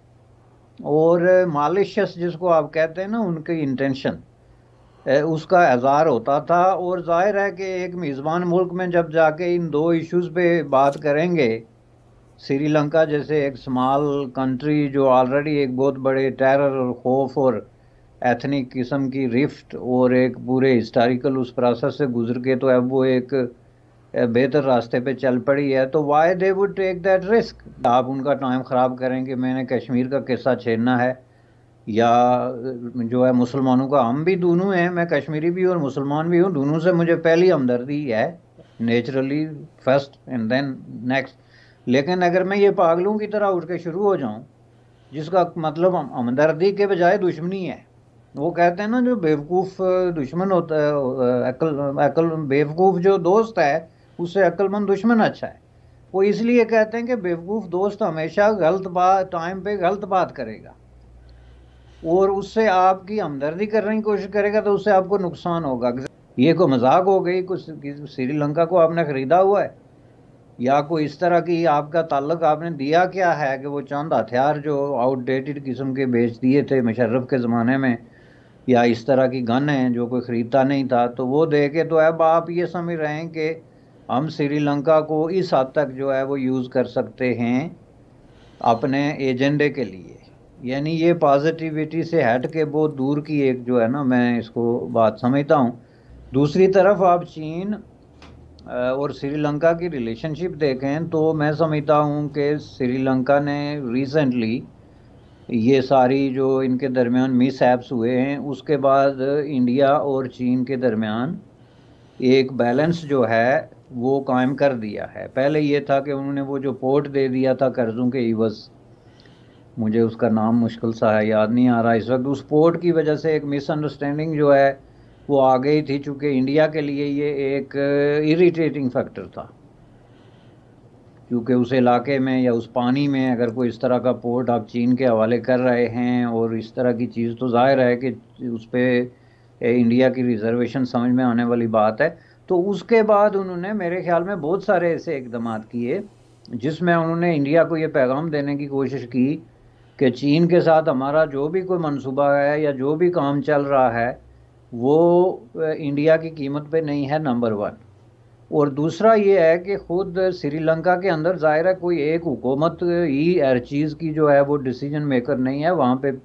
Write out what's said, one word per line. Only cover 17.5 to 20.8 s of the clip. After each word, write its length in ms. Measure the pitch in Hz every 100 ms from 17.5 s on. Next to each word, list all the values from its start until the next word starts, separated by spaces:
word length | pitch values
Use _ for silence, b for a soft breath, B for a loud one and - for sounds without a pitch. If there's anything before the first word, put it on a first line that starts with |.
| 104 - b b b b -
एथनिक 480 | 127 120 135 143 127
किस्म 360 | 131 123 143 135
की 180 | 135 131
रिफ्ट 480 | 117 147 - -
और 400 | - 123 123 127
एक 240 | 127 127 -
पूरे 360 | 120 131 135
हिस्टोरिकल 640 | 123